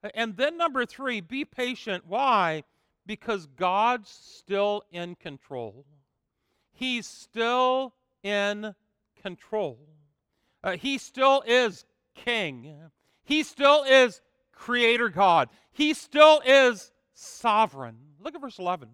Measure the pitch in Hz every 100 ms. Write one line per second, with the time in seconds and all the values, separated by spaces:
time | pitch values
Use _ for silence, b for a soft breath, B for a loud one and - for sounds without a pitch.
0 | 208 - 233 190 277 330 339 269 240 -
1 | 269 233 165 262 294 - 247 254 - 185
2 | 170 202 277 226 175 156 - _ _ _
3 | - 214 - 208 156 127 180 190 240 247
4 | 202 - - - _ 196 202 208 - 175
5 | 175 180 175 139 _ 131 113 107 139 147
6 | _ _ _ _ _ _ _ _ 254 240
7 | 202 - - 226 226 247 254 262 262 _
8 | _ _ 196 202 202 208 214 196 _ _
9 | _ _ 202 180 _ 214 180 117 147 _
10 | _ _ _ _ _ _ 196 175 269 277
11 | - - 269 277 226 240 240 - - _
12 | _ - - 233 180 127 127 147 160 _
13 | _ _ _ 302 302 - 277 294 269 262
14 | 247 180 _ _ _ _ - 240 233 240
15 | 233 160 196 170 127 b b - 302 311
16 | - 294 302 311 254 269 254 214 - _
17 | _ _ - - 233 208 214 135 127 113
18 | 143 143 226 330 269 - 180 180 120